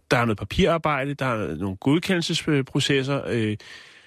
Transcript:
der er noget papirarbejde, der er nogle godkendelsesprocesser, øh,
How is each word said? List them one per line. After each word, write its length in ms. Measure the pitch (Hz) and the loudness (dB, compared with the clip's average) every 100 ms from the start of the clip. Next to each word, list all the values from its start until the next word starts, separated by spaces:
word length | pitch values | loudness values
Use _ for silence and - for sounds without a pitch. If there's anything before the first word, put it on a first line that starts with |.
| _ | _
der 60 | 131 | 2
er 80 | |
noget 140 | 117 104 | 2 0
papirarbejde, 760 | 104 - 180 165 160 143 139 | -2 2 2 4 0 -2 -2
der 120 | 143 131 | -4 -2
er 300 | 113 92 78 | -2 -2 -4
nogle 200 | 98 95 | -6 -2
godkendelsesprocesser, 1500 | - 151 - 185 160 165 - 147 131 143 - 139 131 139 - | 2 2 2 -2 0 -2 0 0 0 -2 2 2 2 -2 -2
øh, 300 | 113 107 104 - - - - | 0 0 -2 -8 -20 -20 -20